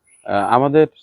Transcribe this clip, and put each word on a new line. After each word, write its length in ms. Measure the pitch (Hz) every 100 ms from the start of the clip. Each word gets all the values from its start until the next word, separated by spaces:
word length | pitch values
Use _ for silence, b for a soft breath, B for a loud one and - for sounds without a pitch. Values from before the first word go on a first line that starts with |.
| _ _
আহ, 260 | - 101 95
আমাদের, 360 | 120 139 151 151 -